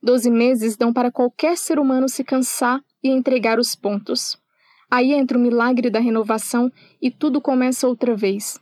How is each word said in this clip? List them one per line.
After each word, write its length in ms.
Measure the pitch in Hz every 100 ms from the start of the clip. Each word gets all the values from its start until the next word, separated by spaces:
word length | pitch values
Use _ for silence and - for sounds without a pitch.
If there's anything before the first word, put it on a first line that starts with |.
Doze 300 | 214 247 233
meses 440 | 233 240 254 220 214
dão 160 | 233
para 200 | 233 247
qualquer 460 | 240 247 - 302 349
ser 200 | - 311
humano 320 | 277 254 262
se 140 | -
cansar 580 | 254 262 254 - 247 254 _ _
e 60 | 269
entregar 500 | 262 262 262 226 226
os 160 | 240 -
pontos. 600 | 202 208 208 - - - _ _ _ _ _
Aí 240 | 247 254
entra 240 | 285 262 247
o 40 |
milagre 480 | 240 233 233 254 247
da 100 | 214
renovação 720 | 233 220 220 220 - 247 247 - _ _
e 80 | 254
tudo 280 | - 302 277
começa 480 | - 262 254 254 254
outra 260 | 247 240 220
vez. 440 | 202 196 202 -